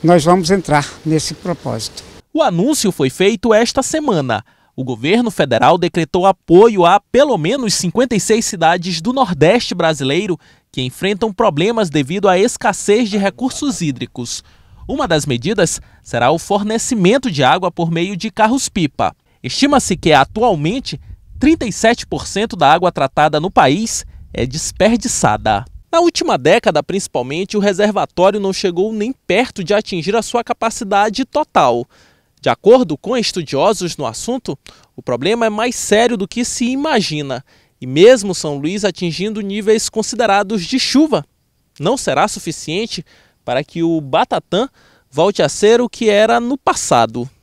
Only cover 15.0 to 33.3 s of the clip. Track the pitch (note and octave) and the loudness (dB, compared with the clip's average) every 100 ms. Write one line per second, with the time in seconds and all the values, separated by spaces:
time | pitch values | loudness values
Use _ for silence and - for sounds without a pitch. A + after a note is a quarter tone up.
15 | B3+ D#3 C#3+ A#2+ C#3 A3 E3 - - _ | 0 0 0 -4 -2 0 0 -2 -14 _
16 | - A#2 A#2+ E3 - G3+ G3+ A3 - A#3 | -8 0 2 0 -2 -2 -2 -4 -2 2
17 | F3+ C4 B3+ C#3+ C3 F3 F#3 - E3 E3 | 2 2 0 0 2 2 -2 -2 -2 -2
18 | F3+ G3 A3 - A3 C4 - - D3+ - | -4 -6 -8 0 0 0 -2 -2 -4 -2
19 | F#2+ - _ _ B2 - C#4+ C#4+ - F3+ | -6 -6 _ _ -10 -2 2 2 0 -2
20 | E3 C#3+ C3 G#3+ A#3+ E3+ D3+ C4 - D3 | 4 4 4 0 0 0 -2 -4 -8 -14
21 | - - _ - C#4 E4 A#3 - E3+ F3 | -14 -20 _ 0 2 2 -2 0 0 0
22 | - D3 - G3 A3 F#3 C#3+ E3 F3 - | -6 -10 -6 -4 -4 2 4 4 2 0
23 | C3+ - D3+ D3+ F3 A#3+ C#3+ D#3+ A3+ - | -2 2 2 2 0 2 2 2 -2 -8
24 | - - - - B2+ D3 - - G3+ A#3 | -10 -20 -12 -6 -6 -6 -10 0 0 0
25 | A#3+ - C#3 G#2+ G#2+ G#2 A#2+ - _ E4 | -2 -2 0 0 0 -2 -4 -20 _ 2
26 | E4+ - E4+ F3+ C3 G3+ G#3 D3+ C#3+ F#3 | 2 0 -2 0 4 4 2 0 -2 -6
27 | - C3 B2 D#3 F#3+ G#3 G3+ F#3 G#3 G3 | -4 -6 -4 -6 -4 0 0 2 0 0
28 | D3+ - F#3 G#3 F#3+ F#3+ F#3+ F3 G#3+ A3 | -4 2 2 2 -4 -2 -4 -2 -2 -2
29 | A3 - - F#3 B3+ - E3+ G#3 - F3+ | -6 -6 -2 0 0 -6 -2 -2 -2 -6
30 | D#3 A3+ G#3 A#3+ - - A3+ - G3+ G3+ | -2 -2 -2 -6 -4 -4 -4 -6 -2 0
31 | G#3+ G#3 C4 C#4+ D4+ G#3 C3+ A#2+ B2 _ | 0 -2 -4 -4 0 2 2 2 -4 _
32 | _ _ _ _ C3+ A#2 G3 B3+ F#3+ D3+ | _ _ _ _ -2 2 4 4 4 -4
33 | - B3+ G#3 | -4 -4 -4